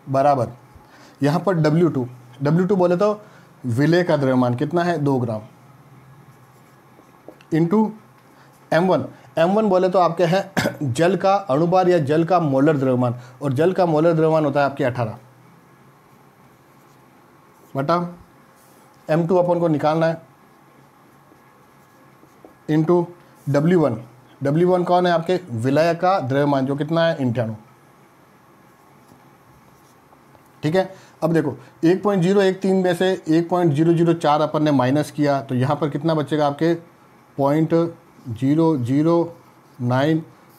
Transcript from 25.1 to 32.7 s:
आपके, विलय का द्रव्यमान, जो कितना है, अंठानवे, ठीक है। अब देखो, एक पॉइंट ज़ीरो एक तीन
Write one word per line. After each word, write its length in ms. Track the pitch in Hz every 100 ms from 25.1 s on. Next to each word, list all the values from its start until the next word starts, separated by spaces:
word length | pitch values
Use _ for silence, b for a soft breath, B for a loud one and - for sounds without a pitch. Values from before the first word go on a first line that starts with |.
आपके, 240 | 170 165 180 180
विलय 420 | 117 123 143 170
का 240 | 170 180 190
द्रव्यमान, 460 | 131 135 147 143 131
जो 100 | 143
कितना 300 | 156 165 165
है, 80 | 160
अंठानवे, 400 | 127 120 113 107 - _ _ _ _ _ _ _ _ _ - _ _ - - - - _ _ - _ _ _ _ _ - _ - _ _
ठीक 120 | 151
है। 180 | 185 185 B B B
अब 100 | 160
देखो, 240 | 165 143 123 B B
एक 180 | 160 185
पॉइंट 200 | 208 202
ज़ीरो 180 | 175 202
एक 200 | 190 190
तीन 160 | 190